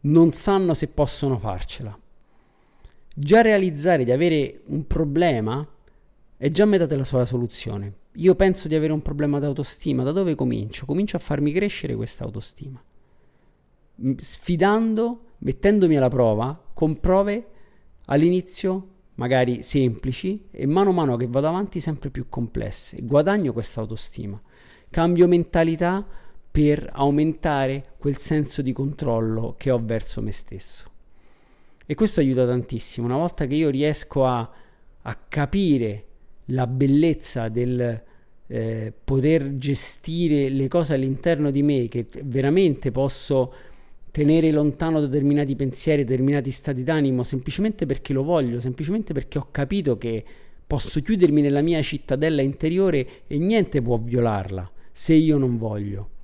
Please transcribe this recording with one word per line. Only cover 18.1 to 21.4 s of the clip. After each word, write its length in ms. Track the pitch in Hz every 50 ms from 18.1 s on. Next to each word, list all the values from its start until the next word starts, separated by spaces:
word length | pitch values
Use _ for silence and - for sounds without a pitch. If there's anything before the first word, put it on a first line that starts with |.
| 139 147 156 175 180 185 175 - - - - 190 185 190 190 - - - _ _ _
magari 480 | - 123 123 131 127 127 120 123 113
semplici, 840 | - - - 139 131 123 113 - - 131 123 - - 185 202 208 - -
e 140 | - - 135
mano 240 | 139 156 180 403 392
a 20 |
mano 240 | 359 - 156 135 123
che 100 | 120 127
vado 220 | 120 123 135